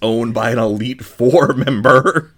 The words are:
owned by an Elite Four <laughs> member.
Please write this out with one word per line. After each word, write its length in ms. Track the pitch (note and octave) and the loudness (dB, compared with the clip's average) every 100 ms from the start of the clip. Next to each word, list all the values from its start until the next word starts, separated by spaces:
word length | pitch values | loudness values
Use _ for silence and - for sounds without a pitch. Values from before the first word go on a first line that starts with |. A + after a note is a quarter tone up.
owned 320 | A2+ A2+ A#2 | -4 -2 -4
by 160 | A2+ A2+ | -4 -4
an 80 | A#2 | -2
Elite 440 | A2 G#2 A#2 C3 | -2 -4 -8 -10
Four 520 | - - B2 E3 C#3+ | -18 -2 2 4 2
<laughs> 20 | C3 | -2
member. 760 | - A#2 D#3 C3 F3+ D#3+ D#3 | -2 0 4 4 4 -2 -6